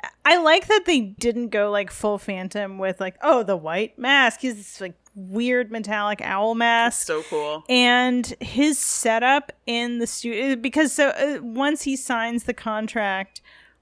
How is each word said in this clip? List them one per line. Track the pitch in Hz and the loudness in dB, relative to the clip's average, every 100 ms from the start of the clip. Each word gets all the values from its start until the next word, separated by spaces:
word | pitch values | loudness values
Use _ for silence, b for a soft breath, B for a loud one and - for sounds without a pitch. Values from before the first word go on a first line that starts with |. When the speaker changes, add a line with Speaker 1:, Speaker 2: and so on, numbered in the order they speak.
| - - 285 | -16 -2 4
Speaker 1:
I | 349 | 6
like | 311 339 - | 6 4 4
that | 427 - | 2 4
they | 311 | 2
didn't | 208 196 240 233 233 | 0 -2 -2 -2 -2
go, | 208 208 | 0 0
like, | 208 185 | 0 -2
full | - 214 202 | -4 -2 -2
Phantom | - 190 185 208 196 190 | -4 -8 -8 -8 -8 -4
with, | 190 185 | -4 -4
like, | 185 - | -8 -2
oh, | 285 262 | 2 4
the | 202 185 | 2 -2
white | 156 175 214 - | -2 -4 -4 -4
mask. | 247 285 254 226 | 2 4 4 2
He's | 254 214 | -4 -6
this, | 202 - | -12 -12
like, | 190 170 _ 208 | -12 -12 _ -18
weird | 190 196 240 247 226 | -8 -4 0 0 -2
metallic | 226 208 214 208 208 | -6 -4 -2 -2 -2
owl | - 190 220 226 | -4 -2 0 2
mask. | 233 233 233 233 - | 2 4 2 0 -4
Speaker 2:
So | 156 160 | -4 -4
cool. | 156 147 151 - | -4 -4 -6 0
Speaker 1:
And | 247 247 247 254 247 233 - | 4 4 4 4 0 -2 -8
his | 226 240 294 277 | -6 2 2 2
setup | - - 240 226 247 285 277 - - | 0 0 0 2 4 2 0 -8 -6
in | 233 240 240 | -4 -2 -2
the | 233 | -4
studio, | - 240 220 269 262 | -4 -6 -2 0 0
because | 247 294 302 | 0 2 2
so, | - 277 | 2 2
uh, | - 277 277 | 2 -2 -2
once | 233 226 277 294 | -6 -2 -2 -2
he | 285 269 | -4 -6
signs | - 240 226 233 - | -4 -4 -2 -4 -4
the | |
contract | 240 233 214 220 233 202 190 196 - b b b b | -6 -6 -4 -4 -2 -2 -2 -6 -14 b b b b